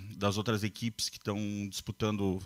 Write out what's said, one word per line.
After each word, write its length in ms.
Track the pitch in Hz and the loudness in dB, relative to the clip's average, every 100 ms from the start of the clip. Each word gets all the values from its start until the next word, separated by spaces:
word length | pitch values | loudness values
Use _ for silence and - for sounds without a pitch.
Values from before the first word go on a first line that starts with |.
| 98 101 | -6 0
das 180 | 101 98 | 2 4
outras 260 | 107 107 | 2 2
equipes 460 | 104 - 117 - - | 0 -2 -4 -2 -4
que 100 | - | -4
tão 200 | 110 101 104 104 101 | -4 -2 -2 -2 -4
disputando, 680 | - - - 107 107 98 92 | -6 -6 0 2 4 2 0